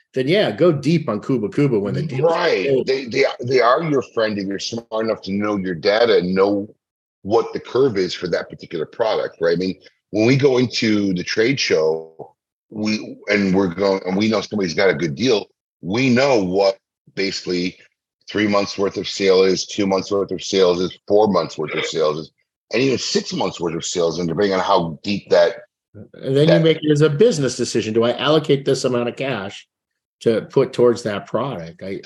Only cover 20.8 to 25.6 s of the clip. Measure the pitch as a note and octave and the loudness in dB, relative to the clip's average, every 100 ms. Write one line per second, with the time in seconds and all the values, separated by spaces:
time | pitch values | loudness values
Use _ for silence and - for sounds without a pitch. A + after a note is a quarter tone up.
20.8 | F2+ - - G#2 G#2+ F2 D#2 - D2+ D#2 | -2 -6 2 4 4 2 -2 -6 -6 -6
21.8 | - D#2+ D#2 D#2 D2+ _ _ _ - A#2 | -4 -2 -2 -2 -8 _ _ _ -6 -2
22.8 | C3+ A2+ - A3 - F3+ F#2+ - E2+ D#2+ | 0 0 -2 -4 -4 -4 -6 -4 -6 -4
23.8 | - F#2 E2+ D#2+ E2+ D#2+ G2+ F#2 F2+ F#2+ | -6 -2 -2 -2 -4 0 0 0 2 0
24.8 | E2 D#2 G2+ G2 - - E2+ - | 0 -8 -6 -6 2 4 4 0